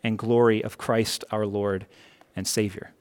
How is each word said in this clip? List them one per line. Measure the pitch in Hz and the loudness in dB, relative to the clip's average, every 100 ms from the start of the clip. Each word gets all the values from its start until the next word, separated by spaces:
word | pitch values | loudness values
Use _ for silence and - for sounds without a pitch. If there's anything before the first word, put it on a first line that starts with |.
and | 113 110 | -2 -2
glory | 110 117 117 110 | 2 6 6 4
of | 110 - | -2 -8
Christ | - 113 110 - - | 0 0 0 -4 -6
our | 107 104 | -4 -2
Lord | 101 101 95 95 _ - _ _ - | -2 -2 -2 -6 _ -20 _ _ -8
and | 98 | -4
Savior. | - 104 98 - _ | -2 -2 -4 -16 _